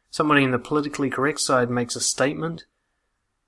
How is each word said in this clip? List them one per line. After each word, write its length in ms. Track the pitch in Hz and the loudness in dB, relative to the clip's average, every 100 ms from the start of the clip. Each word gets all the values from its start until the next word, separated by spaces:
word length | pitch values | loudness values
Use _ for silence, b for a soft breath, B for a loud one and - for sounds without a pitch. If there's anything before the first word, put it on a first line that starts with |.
| b | b
somebody 340 | - 156 143 | -2 4 4
in 80 | 135 | 4
the 80 | 123 | 0
politically 500 | - 151 147 143 135 | 0 -2 -2 -2 -2
correct 320 | 127 117 113 | 0 -2 0
side 280 | - 131 120 | 2 2 2
makes 280 | 123 120 120 | 0 -2 -4
a 20 | |
statement, 640 | - - 131 156 160 165 - _ _ _ _ _ _ _ | -4 0 -2 -2 -6 -8 -14 _ _ _ _ _ _ _